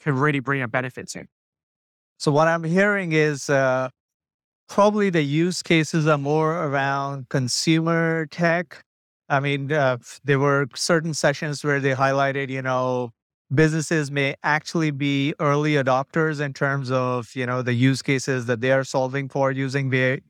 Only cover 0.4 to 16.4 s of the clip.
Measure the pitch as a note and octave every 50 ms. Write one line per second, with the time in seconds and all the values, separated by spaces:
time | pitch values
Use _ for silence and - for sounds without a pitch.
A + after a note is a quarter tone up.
0.4 | A#2 C#3+ C#3 C3+ B2+ A2+ A2+ C3 B2+ B2+ - A#2+ - - - F#2 D2 - _ _
1.4 | _ _ _ _ _ _ _ _ _ _ _ _ _ _ _ _ - D#3 C#3+ D3
2.4 | D#3+ E3 E3 E3+ E3 D#3+ E3+ F#3+ G3+ G#3 G3+ G3 F#3 E3+ D#3+ D#3 D3+ D3+ D3 C3
3.4 | - - C#3+ C3+ C3+ C3 B2+ C3 C3 B2+ - _ _ _ _ _ _ _ _ _
4.4 | _ _ _ _ _ _ - - G3+ G#3 G#3 G#3+ G3+ G3 E3+ E3+ D3 C#3 C#3+ D#3
5.4 | E3+ F3+ F3 - - - F3+ D#3+ D#3 - - E3 D3+ D#3+ D3+ C#3+ C#3 C#3 D3+ D#3
6.4 | D#3 D#3 D#3+ F3 E3 C#3+ C3+ C#3 C3+ C#3 C#3 C#3 C#3 C#3 C#3 C#3 B2 - - C#3
7.4 | B2+ A#2+ - - - E3 D#3+ D#3+ E3 E3 E3 E3 E3 E3 E3 E3 D#3+ D3 - -
8.4 | F3 E3+ E3 F3 F3 - - - - _ _ _ _ _ _ _ _ _ D3 C3+
9.4 | C#3 C#3+ C#3+ C#3 C#3 C3 D3+ D3+ C#3 C3 B2+ A#2+ - - - - _ C3 C#3+ C3+
10.4 | C#3+ C#3+ C#3 C#3 C#3+ - - - - - F3 D#3+ D#3 E3 D3+ - - D3+ C#3+ -
11.4 | E3+ D3+ D3 - - D3 C#3+ C#3 C3+ C#3 C3 B2+ C3+ C3+ C3+ C#3 C#3 C#3 C3+ C#3
12.4 | C#3 B2+ C3 C3+ C3 C3 B2+ B2+ B2+ B2+ B2+ B2 B2 A#2+ - _ _ _ _ _
13.4 | _ _ C3+ C#3 D#3+ D#3 D#3 D#3+ D3 - F3 D#3 D3 C3+ C#3+ C#3+ C#3 C#3 C3+ -
14.4 | - D#3+ D3 D3+ - - - E3+ D#3+ D3+ C#3+ C3 C#3+ C#3+ C#3+ C#3 C#3 D3 E3+ -
15.4 | E3 D3 C#3+ D3 D3+ D#3 D3+ C#3+ C3 C3 B2+ C3 C3+ - - E3+ D#3+ D#3 D3+ C#3+